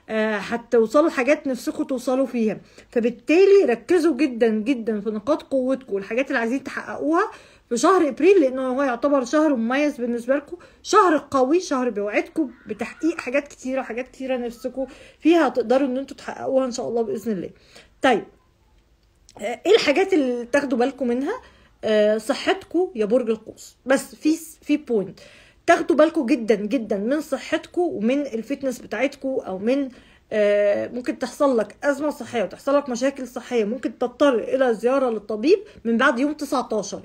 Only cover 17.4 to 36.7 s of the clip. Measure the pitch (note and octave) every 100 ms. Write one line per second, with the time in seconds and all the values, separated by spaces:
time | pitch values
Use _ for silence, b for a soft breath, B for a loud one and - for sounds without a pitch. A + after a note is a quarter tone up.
17.4 | - - B B B _ C#4 A3 - _
18.4 | _ _ _ _ _ _ _ _ _ -
19.4 | G#3 A#3+ - A4 - C#4+ F#4+ F#4 C4 A#3+
20.4 | A#3 C#4+ C#4 A#3+ B3+ C4+ B3+ A#3+ C#4+ B4+
21.4 | b b b _ - G#3+ G#3 G#3+ A3 C4+
22.4 | - F#4+ - D#4+ F#4 A#3 G#3 B3 A3+ A3
23.4 | - - - _ A#3+ C4+ - - D4+ D#4+
24.4 | - - - D4 D4 A3+ F#3 - B B
25.4 | B B - E4+ E4 C#4+ D#4 D#4+ A#3 C#4
26.4 | G#3+ G#3+ G#3 B3+ G#3+ G#3 G#3+ D4 D4 B3+
27.4 | - D#4+ - - F4 G3 A3 C#4 D4 A3+
28.4 | A3 C#4 C4+ B3 - G#3 C4 - C4+ C4
29.4 | - F#3 G#3 C#4 C4+ B B B - G#3+
30.4 | G#3 G#3 G3+ G#3 A3 A#3+ B3 A#3 A#3+ -
31.4 | C#4+ A#3+ G#3 - C#4+ C4+ D4 - A3+ A#3
32.4 | F3+ - - C#4+ C#4 A#3 C4 C4+ B3+ -
33.4 | - A#3+ G#3 B3+ D4 - B3 - D4 A#3+
34.4 | - C4 C4 G#3+ A3+ C#4 C4 A3 G3 G#3+
35.4 | A#3+ G4 G4+ B A3+ A#3 C4+ A#3 C#4+ D4+
36.4 | C#4+ C#4 A#3+